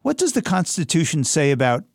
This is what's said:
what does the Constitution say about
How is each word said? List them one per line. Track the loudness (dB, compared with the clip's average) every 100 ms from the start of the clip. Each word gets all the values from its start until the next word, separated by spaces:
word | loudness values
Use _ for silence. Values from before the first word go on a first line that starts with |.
what | -4 -2
does | 0
the | 0
Constitution | 0 -2 -2 -4 -2 0 0 0
say | 0 2 2
about | 2 2 0 -4